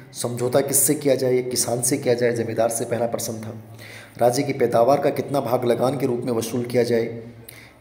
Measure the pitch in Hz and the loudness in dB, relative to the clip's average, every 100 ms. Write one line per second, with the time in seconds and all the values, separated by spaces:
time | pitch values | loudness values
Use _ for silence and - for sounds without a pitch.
0 | - - 120 120 123 135 135 131 - 147 | -16 -8 -6 -4 0 2 2 2 2 2
1 | 143 127 127 127 123 120 - 120 120 139 | 2 2 2 0 0 -2 -2 0 0 0
2 | 123 120 120 113 110 110 117 - 123 117 | 0 2 2 0 -2 0 0 0 -4 -2
3 | 117 113 - 110 110 110 - - - - | -2 -4 -6 -8 -10 -14 -16 -20 -18 -18
4 | - - 120 127 139 135 120 117 120 143 | -10 0 2 2 -2 0 2 4 6 4
5 | 143 135 - 139 117 123 120 117 123 143 | 2 0 -2 -2 0 2 2 2 2 0
6 | 131 120 131 113 113 123 120 120 113 117 | -2 -2 -2 -2 -2 -4 -2 0 2 2
7 | 117 - - - - - - - | 0 -6 -14 -18 -20 -20 -20 -12